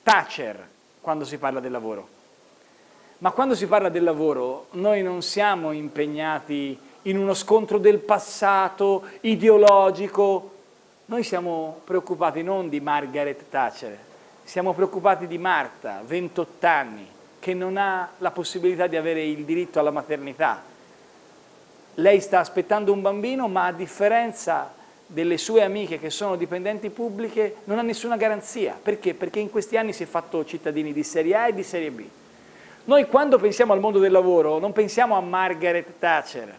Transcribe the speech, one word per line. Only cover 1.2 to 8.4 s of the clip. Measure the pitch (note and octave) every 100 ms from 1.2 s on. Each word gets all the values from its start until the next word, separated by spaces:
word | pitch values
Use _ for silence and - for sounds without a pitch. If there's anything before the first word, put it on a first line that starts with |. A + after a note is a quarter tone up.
si | C#3 D3
parla | C#3 C3
del | B2+
lavoro. | B2+ A2 G#2 F#2+ _ _ _ _ _ _ _ _ _ - _
Ma | F3+
quando | F3+ C4+
si | G#3+ F#3
parla | G3+ F#3+
del | E3+
lavoro, | E3+ D3+ D#3 C3 B2+ C3+ -
noi | F3+ G3+ G#3
non | F#3 F3+
siamo | - G3+ G#3 F#3+ D#3+
impegnati | D3+ D3 D3 D3 D3+ D#3 D#3 D3+ C#3+ C#3 C3+ - -
in | G3 F#3+
uno | G3
scontro | F#3+ - A3 G#3 G#3
del | G3 G#3
passato, | - G3+ - -